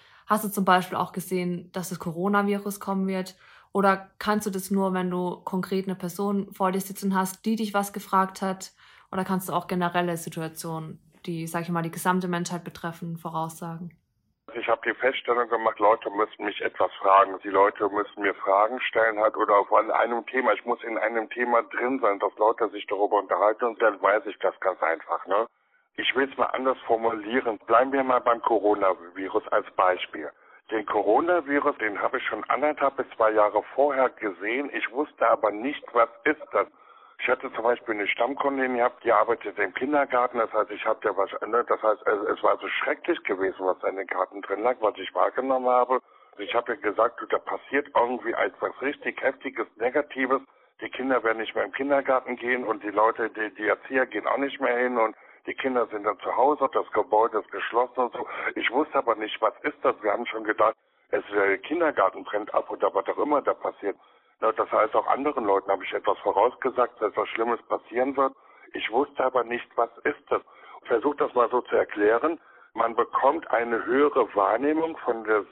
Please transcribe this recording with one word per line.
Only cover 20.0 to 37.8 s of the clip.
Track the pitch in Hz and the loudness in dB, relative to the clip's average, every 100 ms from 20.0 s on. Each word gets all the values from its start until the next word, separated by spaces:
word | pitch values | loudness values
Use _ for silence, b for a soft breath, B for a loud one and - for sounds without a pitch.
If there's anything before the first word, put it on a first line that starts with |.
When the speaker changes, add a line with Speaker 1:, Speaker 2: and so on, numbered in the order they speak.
| 117 117 110 | 2 0 -2
Speaker 2:
Thema. | 131 123 | 0 2
Ich | 101 | 0
muss | 117 120 | 0 -6
in | 117 110 | -4 -2
einem | 107 117 107 | -2 -2 -4
Thema | 117 120 117 | -4 2 2
drin | 110 113 123 135 | 2 -4 -2 0
sein, | 110 101 | 0 0
dass | 101 - | -2 2
Leute | 107 113 107 | 2 2 -2
sich | 101 - | -4 -6
darüber | 98 101 104 | -2 2 0
unterhalten | 95 92 104 110 | 0 2 2 2
und | 123 107 | -2 2
dann | 113 98 | 0 2
weiß | 98 107 104 | 2 2 0
ich | - | -2
das | 95 - | -2 0
ganz | 95 87 | -4 0
einfach, | 82 82 - 82 - | -2 -2 -2 -6 0
ne? | 98 113 _ _ _ _ - | 0 0 _ _ _ _ -6
Ich | 110 | -2
will's | 127 135 127 | 0 -2 0
mal | 117 | -2
anders | - 131 127 - | 0 0 -2 0
formulieren. | 113 113 113 104 123 120 104 - | 0 0 -2 -2 -2 -2 -6 4
Bleiben | 113 135 | 4 4
wir | 135 | 2
mal | 131 123 | 2 2
beim | 120 117 | 2 0
Coronavirus | - 110 101 104 98 87 87 90 95 107 - | 2 2 4 4 2 0 -6 -10 -4 -4 0
als | 107 98 - | -2 -2 2
Beispiel. | 92 92 - - 76 - b b _ | 2 2 -4 -10 -12 -14 b b _
Den | 113 104 | -6 -2
Coronavirus, | 107 98 117 170 175 139 143 143 - | 0 2 2 4 0 0 0 0 -2
den | 107 98 | -4 -2
habe | 113 127 | -4 -4
ich | - | -6
schon | 107 | -8
anderthalb | - 120 147 147 139 - | -2 0 0 0 -2 -2
bis | 123 - | -8 2
zwei | 110 | 2
Jahre | 107 104 104 - | 6 4 2 -2
vorher | - 143 135 123 | 0 0 2 0
gesehen. | - 107 85 101 123 143 | 0 -8 -6 -4 -4 -4
Ich | 143 - | -6 -6
wusste | 120 151 - 113 | -4 -6 0 2
aber | 113 107 | 4 0
nicht, | 104 127 147 - | -2 -6 -6 -2
was | 120 117 - | 2 2 2
ist | 160 151 - | -2 -2 -2
das. | 107 95 _ B B B B | -2 -2 _ B B B B
Ich | - | -2
hatte | 123 131 | -2 -2
zum | - | -2
Beispiel | 113 120 | 0 0